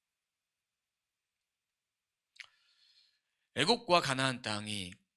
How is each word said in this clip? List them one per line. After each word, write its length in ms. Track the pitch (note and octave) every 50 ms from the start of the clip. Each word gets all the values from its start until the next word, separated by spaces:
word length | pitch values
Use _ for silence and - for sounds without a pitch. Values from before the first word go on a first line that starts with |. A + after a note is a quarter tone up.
| _ _ _ _ _ _ _ _ _ _ _ _ _ _ _ _ _ _ _ _ _ _ _ _ _ _ _ _ _ _ _ _ _ _ _ _ _ _ _ _ _ _ _ _ _ _ _ - - _ _ _ _ _ _ _ _ _ _ _ _ _ _ _ _ _ _ _ _ _ -
애국과 460 | - D3 F#3 A#3+ - - - F3 E3+
가나안 420 | C#3 C#3 C3 C3 C3+ C3 B2 A#2 -
땅이 500 | G#2+ G#2+ G#2 G#2+ G#2+ G#2 G2+ F#2 F2 - _ _ _ _